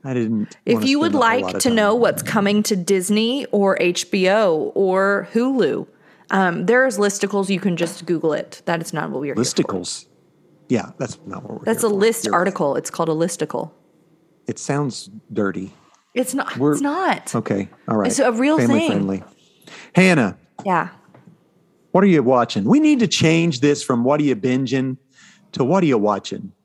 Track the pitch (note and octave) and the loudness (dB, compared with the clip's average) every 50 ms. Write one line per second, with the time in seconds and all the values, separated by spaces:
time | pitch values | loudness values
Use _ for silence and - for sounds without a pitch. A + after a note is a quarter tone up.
0 | - C3+ B2+ B2 A#2 A2 A2+ G#2+ G#2+ - - _ _ - A#3+ A3 G#3+ C4 C#4 D4 | -8 -4 -2 -2 -2 0 -2 -2 -4 -6 -10 _ _ 0 0 2 2 0 2 2
1 | D#4+ E4 D4+ C#4 A#3+ A3+ A3+ B3+ - F#2 - - - B3+ A#3 A3 G#3 G3+ G#3+ B3 | 0 0 2 2 2 2 2 0 -2 -4 -4 -2 0 0 2 2 2 2 2 2
2 | A#3 F3+ - - - - - A3+ G3+ G3 G#3 G#3 G#3 - G#3+ F#3 E3+ E3 G3 F#3+ | 2 0 0 -2 -6 -2 0 0 2 2 2 2 0 0 -2 -2 0 0 0 0
3 | F3+ F#3 G#3 G#3+ A3 A#3 B3+ C#4+ B3 - - G#3 G3 G3 F#3 - F3 F3 F3 - | 2 0 0 0 0 0 -2 -4 -4 -2 0 0 2 2 2 2 0 0 0 -2
4 | - - - G3 F3+ F#3 G3 A3 A3 F#3 D#3+ D#3 C3 - - - G3 F#3 F#3 F#3+ | -4 -4 -2 2 2 4 4 4 4 2 2 0 -2 -2 -2 0 0 2 2 2
5 | F#3+ G3 G3+ G3 - - - A3+ A#3+ C4 C4+ B3+ F#3+ C#3 - - - - _ _ | 2 2 0 -2 -4 -2 -2 0 0 0 0 2 0 0 0 -2 -6 -10 _ _
6 | _ _ _ _ _ _ - G3 F#3+ F3+ E3+ D#3+ F3+ F3+ A#3 B3+ C4 C4 G#3 G3 | _ _ _ _ _ _ 0 0 2 2 0 0 0 2 4 4 4 2 0 0
7 | G3+ G3+ G3 - - G3 G3+ G3+ G3 F3+ G3 F3+ - G3+ F3 D#3+ E3+ E3+ - - | 0 0 0 -2 -4 -2 -2 -2 -2 -2 -4 -2 0 -2 0 0 -2 -6 -6 -12
8 | E3+ - F3 D#3 E3 D#3+ D3 - - - - - _ - E3+ E3 E3 - - D3+ | -4 -4 -4 0 0 -2 -2 -2 -6 -10 -16 -10 _ -4 -4 -4 -4 -6 -6 -6
9 | D#3 D#3+ C#3 C3 D3 C#3+ B2 G#2+ B2 - - - - - - F2+ F2+ - - - | -6 -4 -6 -6 -6 -4 -4 -4 -4 -2 0 -2 -2 -2 -4 -6 -6 -8 -12 -12
10 | - _ _ _ _ _ _ _ _ _ _ _ _ _ B2+ A2 - - - - | -16 _ _ _ _ _ _ _ _ _ _ _ _ _ -2 -2 -2 -6 -10 -10
11 | C3+ A#2+ - - - - F#2 F#2 - G#2+ G#2+ - - A3 A3+ A3+ A#3 A3 G#3 G3 | -10 -10 -10 -14 -16 -14 -14 -14 -12 -14 -14 -8 -4 -4 -2 0 0 -2 0 2
12 | G3+ A3+ A3+ A3+ - G#3 G3 F3 F#3 G3 F#3+ - E3 C#3+ C#3 - - - - - | 2 0 0 0 -4 -2 0 0 0 0 -2 -2 -2 -2 -2 -2 -6 -6 -6 -4
13 | E3+ E3 D#3 D#3 E3 F3 - - D3+ D#3 - - - D#3 _ _ _ _ _ _ | -2 -2 0 -2 -2 -2 -2 -6 -8 -6 -6 -8 -8 -10 _ _ _ _ _ _
14 | _ _ _ _ _ _ _ _ _ - A#2 - - - C#3 C#3+ D3 C3 G#2+ - | _ _ _ _ _ _ _ _ _ -10 -10 -8 -6 -4 -2 -2 -2 -4 -6 -10
15 | - - - A2 _ _ G#2 G#2+ G#2 G2 E2+ - F#2 G2+ - _ _ _ _ _ | -14 -16 -18 -20 _ _ -4 -2 -2 -2 -4 -6 -10 -12 -14 _ _ _ _ _
16 | _ _ _ A#3+ B3+ - - C4+ - - - - C3+ D3 D3 - C#4 C#4+ D4 F4+ | _ _ _ -4 -4 -4 -4 -6 -6 -6 -4 0 0 2 2 2 -2 -2 -2 -2
17 | F#4+ D#4+ G#3 - - - - A#2 A2 - G#2+ G2 G2+ - - _ _ - A#2 G#2+ | -2 -2 -2 -2 -4 -6 -6 -4 -2 -2 -2 -4 -4 -6 -12 _ _ -2 0 0
18 | G2+ - A3+ - C4 B3+ A#3 A3 C4 D4 D#4 D#4 A#3+ A#3+ - - E4 D#4+ - - | 0 0 0 2 2 2 2 2 2 2 2 4 4 4 4 2 2 0 0 0
19 | - F#2+ F#2+ F#2+ - - _ _ _ _ _ _ _ - - - - - _ E3+ | -2 -2 -4 -6 -8 -14 _ _ _ _ _ _ _ -20 -20 -20 -20 -2 _ 4
20 | F#3 F#3+ F3 C3+ A#2 F#2+ F2+ - _ _ _ - - G3 F3+ E3 - - - - | 4 6 4 4 2 0 -2 -8 _ _ _ -8 -4 -2 0 0 -2 -4 -10 -20
21 | _ _ _ - _ - - _ _ _ _ _ _ _ _ _ _ _ - F#3 | _ _ _ -20 _ -20 -20 _ _ _ _ _ _ _ _ _ _ _ 2 4
22 | G3 G3+ F3 D3+ A#2+ A#2+ C3+ B2 A#2 - - G#2+ F#2+ A#2+ G#3+ D4+ D#4 D4+ D4+ B3 | 6 6 6 6 4 4 4 4 2 0 -2 -2 2 4 4 4 6 4 4 4
23 | A#3 F3+ - - - D#3+ D#3+ E3 E3 E3+ C3+ B2 C#3 D3 C#3+ C#3+ - - B2+ A#2 | 2 0 2 2 2 4 4 4 2 0 0 2 2 2 2 0 0 -2 -2 0
24 | A#2+ B2+ C#3+ D3+ D3 C#3+ B2 G#2 F#2+ B2+ B2+ C3 C3+ A#2 B2 C3+ C3 C3 C3 - | 2 2 2 2 2 0 0 0 0 0 0 0 0 -2 -2 -2 -2 -2 -6 -8
25 | _ _ _ _ - - - _ _ _ - - C3+ B2 F3 G3 F3 D3+ B2+ G#2+ | _ _ _ _ -20 -20 -20 _ _ _ -4 -2 0 2 2 2 4 4 2 2
26 | G2+ G#2+ G#2 G2 - - G2 - - F#2 - _ _ | 2 2 0 0 -4 -10 -12 -10 -12 -16 -18 _ _